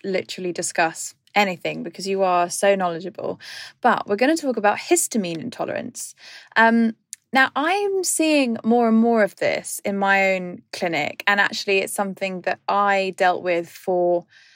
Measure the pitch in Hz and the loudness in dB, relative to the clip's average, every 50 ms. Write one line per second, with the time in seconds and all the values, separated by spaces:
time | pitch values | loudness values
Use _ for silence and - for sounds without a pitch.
0 | - 196 190 180 - - - 180 185 175 165 - 175 - - 190 170 165 - - | -6 -4 -4 -4 -4 -6 -8 -8 -6 -6 -6 -6 -6 -4 0 0 0 0 0 -4
1 | - - - _ _ _ - 208 208 190 180 - - 160 156 165 165 170 - - | -12 -14 -14 _ _ _ 0 0 0 0 0 -4 -6 -6 -6 -6 -8 -10 -10 -8
2 | 180 190 190 190 190 180 180 175 175 175 - - 202 202 196 190 185 175 170 165 | -6 -4 -2 0 2 2 4 2 2 0 0 2 4 4 4 4 2 -2 -4 -4
3 | 190 - - - - - - - - - - - - - - _ - 240 202 - | -8 -10 -10 -8 -8 -8 -8 -8 -12 -18 -18 -18 -18 -20 -6 _ 2 2 2 2
4 | - - 202 202 247 285 330 320 294 262 233 220 202 202 208 - - - 349 349 | 0 -2 -2 2 2 2 2 2 0 -2 -2 0 2 0 0 0 0 0 0 0
5 | - - - 226 180 170 165 160 - - - - - - - - - - - - | 0 0 -2 -2 -2 -4 -4 -6 -8 -10 -8 -8 -6 -6 -6 -6 -8 -10 -12 -12
6 | - - - _ - - - - - - - - 226 226 226 233 226 226 220 _ | -14 -14 -16 _ -20 -20 -20 -20 -18 -2 2 4 6 6 6 4 2 2 -2 _
7 | _ _ - - _ _ - 269 262 - - 262 294 330 381 415 415 392 392 381 | _ _ -20 -20 _ _ 2 2 2 2 2 0 0 0 0 0 0 0 -2 -2
8 | 349 - - - 320 311 302 285 269 240 226 - - 220 233 240 233 226 220 220 | -2 -2 0 0 2 2 4 2 2 0 -2 -2 0 2 2 4 4 4 4 4
9 | 226 233 233 226 202 185 - - 160 107 73 - - - - - - 208 196 196 | 4 4 4 4 2 0 0 -2 -2 -2 -2 -2 -6 -8 -10 -8 -6 -4 -2 0
10 | 196 196 196 196 190 190 190 185 180 180 175 - - _ - - 185 170 165 147 | 2 2 4 4 4 2 0 0 -4 -6 -10 -14 -16 _ -10 -6 -4 -2 -2 -2
11 | 147 - - - - 202 202 202 190 - 220 - - 208 196 190 - - - - | -4 -4 -6 -4 -2 0 2 2 2 0 -2 -4 -2 0 0 0 0 -2 -4 -4
12 | 202 196 185 - 196 190 185 180 170 185 - - _ - 196 202 202 202 196 196 | -4 -4 -4 -6 -6 -6 -6 -6 -4 -4 -6 -4 _ -2 0 2 2 2 2 2
13 | 190 190 180 - 190 180 180 - 175 180 170 170 170 165 - - - 196 185 180 | 0 -2 -2 0 2 2 2 2 0 -2 0 -2 -2 -6 -10 -10 -4 -2 0 2
14 | 175 175 175 175 175 _ _ - - _ _ | 2 2 2 0 -2 _ _ -20 -20 _ _